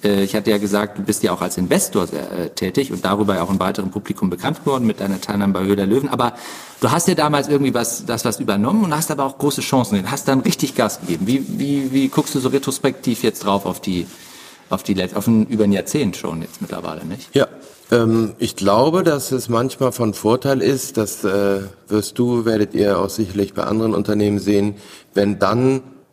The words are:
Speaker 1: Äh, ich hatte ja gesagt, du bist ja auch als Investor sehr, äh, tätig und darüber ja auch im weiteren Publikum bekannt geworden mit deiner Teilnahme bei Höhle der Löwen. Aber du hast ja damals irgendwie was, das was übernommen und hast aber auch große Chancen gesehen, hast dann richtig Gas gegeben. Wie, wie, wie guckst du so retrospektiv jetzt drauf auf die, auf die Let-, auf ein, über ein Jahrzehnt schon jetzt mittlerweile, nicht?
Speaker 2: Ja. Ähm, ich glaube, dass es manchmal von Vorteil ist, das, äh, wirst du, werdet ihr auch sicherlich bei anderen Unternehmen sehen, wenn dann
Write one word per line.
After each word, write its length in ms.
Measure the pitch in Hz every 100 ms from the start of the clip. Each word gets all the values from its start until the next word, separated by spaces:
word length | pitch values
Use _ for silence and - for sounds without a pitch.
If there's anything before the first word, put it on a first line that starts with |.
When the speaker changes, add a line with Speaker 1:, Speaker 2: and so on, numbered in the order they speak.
Speaker 1:
Äh, 200 | 104 101
ich 120 | 98
hatte 160 | 107 104
ja 60 | 104
gesagt, 400 | 101 98 101 -
du 40 |
bist 200 | 98 107
ja 80 | 107
auch 100 | 90
als 160 | 90 92
Investor 480 | 92 170 - - 87
sehr, 240 | 76 -
äh, 160 | - 82
tätig 400 | - 95 95 135
und 140 | 95
darüber 300 | 92 101 104
ja 80 | 95
auch 80 | 85
im 100 | 98
weiteren 300 | 92 101 95
Publikum 400 | 104 - - 92
bekannt 300 | - - 160
geworden 220 | - 135 117
mit 140 | 104
deiner 200 | 98 95
Teilnahme 320 | - 104 101
bei 120 | 95
Höhle 120 | 95 101
der 100 | 98
Löwen. 220 | 117 139
Aber 260 | 123 120 - - - - -
du 100 | 127
hast 180 | 156 170
ja 60 |
damals 340 | 175 151 147 139
irgendwie 260 | 143 135
was, 320 | 120 113 - -
das 180 | 117
was 160 | 123 107
übernommen 440 | 120 101 110 202
und 120 | 196 151
hast 140 | 165
aber 140 | 143
auch 120 | 135 135
große 240 | 143 139
Chancen 360 | 117 135 120 104
gesehen, 140 | 95
hast 180 | 131 -
dann 120 | 135
richtig 340 | - - 139
Gas 260 | - 113 -
gegeben. 260 | - 82 95
Wie, 180 | 135 - -
wie, 340 | 139 143 135
wie 160 | 135 135
guckst 260 | 143 147
du 60 | 143
so 80 | 127
retrospektiv 760 | 139 139 135 139 127 - 117
jetzt 200 | 117 -
drauf 220 | 98 98 92
auf 140 | 90
die, 260 | - 90 82 - - - - - -
auf 140 | -
die 100 | -
Let-, 220 | 95 92 -
auf 100 | 101
ein, 180 | 113 107
über 160 | 110
ein 80 | 104
Jahrzehnt 440 | 98 - 147 120 87
schon 240 | - 82
jetzt 220 | 80 -
mittlerweile, 420 | - 92 85 80
nicht? 300 | 80 92 -
Speaker 2:
Ja. 140 | 135 135 - - - -
Ähm, 420 | 120 113 113 110 -
ich 180 | 87 -
glaube, 460 | 98 104 139 170
dass 300 | 170 143 -
es 180 | 131 113
manchmal 420 | 117 131 - 131
von 220 | - 113
Vorteil 480 | 101 107 123 139 135
ist, 340 | 98 135 - -
das, 280 | 104 -
äh, 360 | 101 98 101 98 98 - -
wirst 300 | 104 104 -
du, 280 | 120 120 113
werdet 260 | 110 104
ihr 260 | - 104 95
auch 120 | 95
sicherlich 420 | - 101 95 98
bei 120 | -
anderen 280 | - 110 110
Unternehmen 460 | 101 104 104 104 101
sehen, 380 | 98 104 104 101 - - -
wenn 260 | - 101 101
dann 440 | 98 113 131 135 131 - _